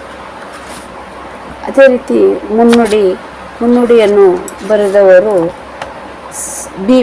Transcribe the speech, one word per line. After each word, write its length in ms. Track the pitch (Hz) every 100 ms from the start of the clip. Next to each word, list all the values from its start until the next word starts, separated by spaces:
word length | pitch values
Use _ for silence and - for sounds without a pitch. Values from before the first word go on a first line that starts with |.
| - - - - - - - - - - - - - - - - -
ಅದೇ 200 | - 269
ರೀತಿ 340 | 247 - 233 196 196 - 220
ಮುನ್ನುಡಿ, 500 | 233 233 220 214 190 185 - - - -
ಮುನ್ನುಡಿಯನ್ನು 680 | 233 240 240 233 208 208 196 180 160 - 196
ಬರೆದವರು 680 | 214 202 202 196 185 214 196 170 - - - - - - - - -
ಸ್-, 280 | - - - - 196
ಬಿ 120 | 254